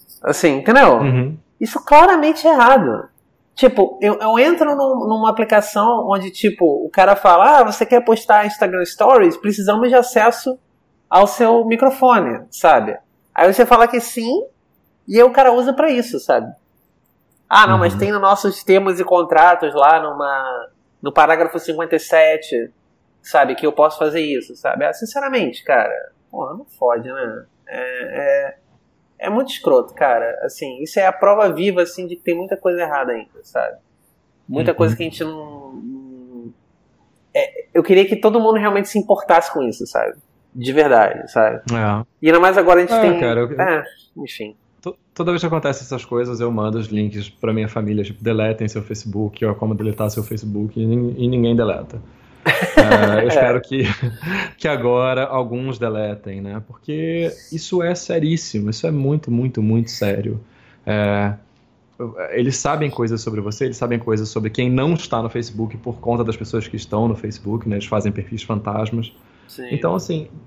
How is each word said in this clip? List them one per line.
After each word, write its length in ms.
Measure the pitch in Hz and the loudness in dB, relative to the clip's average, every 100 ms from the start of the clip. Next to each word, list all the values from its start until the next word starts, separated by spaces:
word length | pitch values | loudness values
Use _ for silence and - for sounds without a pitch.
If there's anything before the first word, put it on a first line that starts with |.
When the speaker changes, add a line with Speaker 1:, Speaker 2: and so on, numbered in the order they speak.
| _ - | _ -10
Speaker 1:
Assim, 360 | - 147 170 139 | -4 0 0 0
entendeu? 400 | 139 247 240 117 | 2 4 6 4
Speaker 2:
Uhum. 400 | 139 127 131 156 _ - | 2 0 -2 -8 _ -10
Speaker 1:
Isso 240 | - 294 | -8 -6
claramente 640 | - 294 359 349 302 311 311 | 6 8 8 6 2 2 2
é 40 | |
errado. 580 | 302 233 269 151 107 - _ _ _ _ - | 6 6 6 4 -4 -8 _ _ _ _ 2
Tipo, 420 | 254 254 185 - | 2 4 0 0
eu, 200 | 208 214 | -2 0
eu 180 | 220 226 | 0 4
entro 380 | 285 339 311 285 | 4 4 0 0
num, 320 | 269 254 220 | 0 -2 -2
numa 240 | 220 220 | 0 0
aplicação 760 | 214 214 214 208 208 214 233 185 | 0 2 2 2 0 2 2 0
onde, 220 | 196 190 | -2 -4
tipo, 340 | - 214 - 170 143 156 | -2 -2 2 2 2 -2
o 40 | |
cara 240 | - 190 202 | 4 6 6
fala, 440 | 202 175 220 294 | 6 6 8 8
"Ah, 40 | |
você 200 | 220 208 220 | 6 2 2
quer 140 | 240 240 | 2 4
postar 400 | 226 - 208 208 | 0 4 2 2
Instagram 400 | - 190 185 175 | -2 -2 -2 -6
Stories? 500 | - 214 262 180 160 | 0 4 6 6 2
Precisamos 540 | 208 208 196 214 240 | -4 -4 -2 0 4
de 60 | 254 | 4
acesso 640 | 247 226 214 233 - 254 _ _ _ _ - | 4 2 2 0 -4 -8 _ _ _ _ 2
ao 160 | 185 202 | 4 4
seu 400 | - 226 233 226 | 4 2 4 2
microfone", 800 | 233 262 269 254 233 147 113 - | 2 0 2 4 4 2 -6 -12
sabe? 440 | - 170 135 104 - _ _ _ | 0 4 4 2 -8 _ _ _
Aí 180 | - 175 | 2 2
você 140 | 202 233 | 4 6
fala 220 | 240 233 | 6 4
que 120 | 240 | 2
sim, 440 | 226 - 226 311 539 _ _ _ _ _ - | -6 -8 -4 -6 -6 _ _ _ _ _ -2
e 80 | 208 | 4
aí 60 | |
o 80 | 247 | 6
cara 200 | 254 262 | 6 4
usa 220 | 240 247 | 4 0
pra 160 | 269 311 | 0 0
isso, 300 | 247 233 131 | 0 -2 -6
sabe? 320 | - 127 123 - _ _ _ _ _ _ _ _ - | 0 -2 -2 -14 _ _ _ _ _ _ _ _ 2
"Ah, 160 | 202 208 | 6 6
não, 140 | 190 | 4
mas 140 | 175 | 2
Speaker 2:
Uhum. 60 | 196 | 0
Speaker 1:
tem 120 | 202 | -2
nos 100 | 208 | 0
nossos 420 | 196 202 202 185 | 2 2 0 -4
termos 360 | - 190 196 180 | 2 2 2 -2
e 40 | |
contratos 720 | 185 180 160 160 175 175 156 | 2 2 2 6 6 6 0
lá 260 | 143 143 160 | 2 4 4
numa, 680 | 156 143 143 139 131 123 117 _ _ _ | 0 -6 -6 -4 -6 -10 -12 _ _ _
no 100 | 143 | -4
parágrafo 460 | 143 151 160 165 170 | 2 4 4 0 -4
cinquenta 380 | 170 156 165 160 | -8 -8 -4 -4
e 40 | |
sete, 720 | - 165 156 156 - 127 113 _ _ _ _ _ | 0 2 2 2 -4 -6 -6 _ _ _ _ _
sabe, 320 | - 156 135 131 | -2 0 0 0
que 100 | 151 | -4
eu 60 | |
posso 240 | 147 151 - | 2 0 2
fazer 240 | 156 160 | -4 -2
isso", 340 | 151 135 - 120 | -4 -6 -8 -8
sabe? 300 | 135 - 147 | -6 -4 -4
Ah, 80 | |
sinceramente, 680 | 156 226 277 277 262 156 - | -6 -10 -8 -4 -4 -4 -6
cara, 280 | - 131 107 110 - _ _ | 0 0 0 -6 -14 _ _
porra, 240 | - 135 | -14 -14
não 120 | 175 294 - | -14 -18 -4
fode, 300 | 123 117 117 | -2 -2 -6
né? 340 | 135 120 110 - _ - | -12 -12 -12 -20 _ -16
É, 120 | 127 127 127 123 - 143 139 139 - _ _ _ _ _ _ | -12 -10 -10 -12 -6 -2 -2 -4 -10 _ _ _ _ _ _
é, 80 | 190 | -6
é 20 | |
muito 200 | 214 262 | -4 -4
escroto, 420 | - - 131 117 | -4 0 2 0
cara. 460 | - 139 117 117 - | -2 0 0 -2 -6
Assim, 380 | - - 143 127 | -10 -10 -12 -12
isso 180 | 139 - | -8 -2
é 60 | 190 | 0
a 60 | |
prova 400 | 185 196 208 202 | 2 2 4 2
viva, 300 | 156 190 180 | 0 -2 -2
assim, 260 | 170 180 180 | -2 -4 -14
de 80 | 175 | -10
que 60 | |
tem 140 | - 170 | -6 -6
muita 200 | 190 190 | -4 -4
coisa 240 | 190 175 | -4 -2
errada 300 | 165 143 127 | -2 -4 -4
ainda, 180 | 117 107 _ | -6 -10 _
sabe? 340 | - 123 120 - _ _ _ _ _ _ - | -10 -6 -6 -8 _ _ _ _ _ _ -10
Muita 240 | 139 160 | -4 -2
Speaker 2:
Uhum. 60 | - | 0
Speaker 1:
coisa 180 | 165 117 | 0 0
que 80 | |
a 20 | 165 | -6
gente 180 | - | -8
não, 500 | 160 156 151 143 139 | -10 -10 -16 -20 -20
não, 800 | 127 117 131 135 127 127 123 120 _ _ _ _ _ _ _ _ | -18 -16 -16 -18 -20 -20 -20 -20 _ _ _ _ _ _ _ _
é, 320 | 143 143 - - | -4 -4 -8 -4
eu 100 | 170 | -2
queria 220 | 151 185 190 | 2 4 2
que 100 | 220 | 2
todo 240 | 214 226 | 0 2
mundo 180 | 220 220 | 2 0
realmente 300 | 208 202 202 | 0 -2 -2
se 80 | 214 | -4
importasse 540 | 190 202 - 180 - | 0 0 4 2 2
com 80 | 160 | -4
isso, 220 | 127 110 - | -6 -8 -8
sabe? 280 | - - - _ _ _ 127 | -6 -6 -8 _ _ _ -12
De 160 | 123 | -4
verdade, 580 | 139 151 120 104 - - | 2 4 4 4 0 -6
sabe? 260 | 123 110 117 - | 0 0 0 -6
Speaker 2:
É. 320 | 117 107 104 113 _ | -4 -2 -4 -6 _
Speaker 1:
E 60 | 156 | 2
ainda 120 | 170 | 4
mais 180 | 185 190 | 4 4
agora 220 | 175 175 | 4 4
a 20 | 175 | 4
gente 80 | |
Speaker 2:
É, 80 | 226 | 2
Speaker 1:
tem 180 | 214 175 | 2 2
Speaker 2:
cara, 220 | 123 117 | 0 -2
eu 180 | 120 143 | -2 -2
Speaker 1:
É, 220 | 185 156 - - _ - | -2 -2 -6 -18 _ -18
enfim. 400 | 135 - 107 - _ _ | -16 -14 -16 -16 _ _
Speaker 2:
to-, 160 | 180 - _ | -18 -18 _
toda 180 | - 170 | -8 -4
vez 100 | 175 | -2
que 60 | 175 | -2
acontecem 360 | 160 143 135 | -2 -4 -6
essas 220 | 127 131 - | -8 -12 -6
coisas, 340 | 120 123 117 | -4 -4 -4
eu 100 | 120 | -4
mando 260 | 113 107 110 | -4 -4 -4
os 80 | 104 | -6
links 400 | 107 104 104 98 | -4 -4 -6 -14
pra 220 | _ - | _ -6
minha 140 | 110 107 | -4 -4
família, 360 | 117 104 107 | -6 -6 -4
tipo, 200 | 101 98 | -6 -6
"Deletem 440 | 113 110 110 110 110 | -4 -2 -2 -4 -6
seu 140 | 110 | -8
Facebook", 640 | 104 110 107 101 104 - 110 | -10 -12 -10 -6 -6 -4 -4
ou 80 | 101 | -4
"Como 200 | 110 104 | -4 -6
deletar 340 | 110 104 107 | -6 -6 -6
seu 140 | 110 | -6
Facebook", 560 | 107 110 107 104 107 113 | -8 -10 -8 -8 -8 -4
e 60 | 113 | -2
nin-, 300 | 120 120 127 | -2 -4 -4
e 100 | 123 | -4
ninguém 280 | 127 117 117 | 0 0 0
deleta. 460 | 110 - - 113 - _ _ _ - - 185 - | -2 -4 -10 -16 -18 _ _ _ -4 -4 0 2
É, 460 | 214 - - 214 | 4 4 4 2
eu 20 | 220 | 2
Speaker 1:
<laughs> 0 | |
É. 20 | |
Speaker 2:
espero 340 | 151 127 123 | 2 2 0
que, 220 | - 135 | -4 -4
<laughs> 720 | 104 101 123 110 160 196 190 - | -4 -4 -8 -8 -10 -8 -10 -6
que 100 | 160 | -4
agora 580 | 139 120 123 127 127 139 | -2 0 0 0 -2 -2
alguns 520 | 131 120 120 131 117 | -4 -4 -6 -8 -6
deletem, 640 | 117 110 107 104 - 98 | -6 -4 -6 -8 -12 -12
né? 220 | 98 104 107 | -12 -12 -16
Porque 640 | - - 151 165 165 165 - - | -20 -12 -8 -6 -6 -6 -8 -14
isso 320 | 160 - 185 | -14 -6 -4
é 100 | 170 | -4
seríssimo, 760 | 175 - 170 156 165 - 107 104 | -6 -6 -4 -2 -4 -6 -8 -6
isso 160 | 110 165 | -6 -4
é 40 | |
muito, 380 | 151 135 151 151 | -2 -2 -4 -4
muito, 320 | 120 127 127 | -4 -4 -4
muito 300 | 107 113 117 | -2 -2 -4
sério. 480 | - 104 101 107 110 - _ _ _ - | -6 -4 -4 -6 -10 -14 _ _ _ -6
É, 480 | 104 104 101 104 104 _ _ _ _ _ - 120 110 90 | -4 -2 -2 -4 -6 _ _ _ _ _ -16 -14 -12 -8
eles 240 | 107 123 127 | -4 -2 -2
sabem 320 | 143 156 151 | -4 -4 -4
coisas 320 | - 113 113 | -4 -6 -6
sobre 200 | 113 107 | -8 -8
você, 240 | 101 107 131 | -8 -6 -6
eles 120 | 113 | -6
sabem 200 | 120 120 | -6 -4
coisas 320 | 117 110 107 | -4 -4 -4
sobre 200 | 113 107 | -6 -8
quem 200 | 110 123 | -4 -2
não 240 | 127 143 | 0 -2
está 280 | 170 - 117 | -2 -4 -6
no 80 | 113 | -6
Facebook 460 | 120 117 104 110 110 | -8 -10 -8 -10 -10
por 220 | 123 117 | -14 -10
conta 240 | 117 120 | -4 -4
das 140 | 113 110 | -4 -6
pessoas 300 | 107 113 107 | -6 -8 -8
que 80 | 110 | -12
estão 320 | - 104 117 | -8 -4 -2
no 80 | 110 | -4
Facebook, 520 | 107 104 101 113 110 | -8 -12 -8 -8 -6
né? 80 | 101 | -8
Eles 100 | - | -4
fazem 240 | 107 104 | -4 -4
perfis 320 | 101 98 110 | -6 -10 -12
fantasmas. 680 | - 107 104 107 110 117 117 _ _ _ _ | -8 -8 -6 -6 -6 -6 -10 _ _ _ _
Speaker 1:
Sim. 200 | - 123 | -18 -10
Speaker 2:
Então, 240 | 143 165 185 | -6 -4 -6
assim, 320 | 180 160 156 - | -6 -10 -10 -20